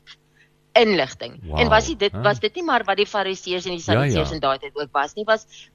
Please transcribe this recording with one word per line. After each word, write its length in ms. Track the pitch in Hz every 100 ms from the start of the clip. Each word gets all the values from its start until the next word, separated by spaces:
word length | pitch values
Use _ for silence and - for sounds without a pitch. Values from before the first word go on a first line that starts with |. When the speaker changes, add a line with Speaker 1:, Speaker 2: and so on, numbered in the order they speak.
| - - _ _ _ _ _
Speaker 1:
inligting. 680 | - 220 180 131 - 117 -
Speaker 2:
Wow, 140 | - 151
Speaker 1:
En 80 | 233
was 160 | 220 339
dit, 260 | 226 202
Speaker 2:
hè? 80 | 98
Speaker 1:
was 160 | 208 202
dit 140 | 214
nie 80 | 359
maar 200 | 339 240
wat 120 | 202 196
die 100 | 208
Fariseërs 580 | 208 190 185 180 180
en 80 | 185
die 120 | 175 -
Speaker 2:
Ja, 60 |
ja. 180 | 117 143
Speaker 1:
Sadduseërs 220 | 113 139
in 80 | 151
daai 180 | 139 135
tyd 140 | 143 147
ook 120 | 147
was 220 | 143 147 208
nie? 80 |
Was, 220 | 214 220 - - -